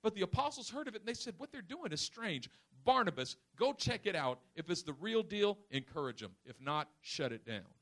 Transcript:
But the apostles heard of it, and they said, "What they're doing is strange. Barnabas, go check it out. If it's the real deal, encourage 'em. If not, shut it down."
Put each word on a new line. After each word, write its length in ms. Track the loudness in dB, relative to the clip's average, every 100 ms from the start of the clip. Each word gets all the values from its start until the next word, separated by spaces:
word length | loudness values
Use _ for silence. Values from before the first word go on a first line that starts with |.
But 100 | 0
the 80 | 0
apostles 480 | 0 2 2 -2 -6
heard 180 | -6 -6
of 80 | -6
it, 60 |
and 60 | -6
they 80 | -6
said, 240 | -6 -8
"What 120 | -10
they're 100 | -12
doing 280 | -10 -6 -4
is 100 | -2
strange. 500 | -4 -4 -4 -4 -6 -16 _ 0
Barnabas, 540 | 4 6 4 0 -6 -6 _ 2
go 180 | 2
check 320 | 2 0 0 0
it 100 | 2
out. 280 | 0 -2 _
If 160 | -10 -2
it's 140 | -2
the 100 | -2
real 300 | -6 2 2
deal, 340 | 2 4 4 2 -2
encourage 500 | -4 -4 -4 -4 -4
'em. 140 | -12 -12
If 160 | -18 -8
not, 340 | -2 0 -2 _
shut 300 | -8 -2 -2
it 140 | -2 -4
down." 280 | -6 -6 -20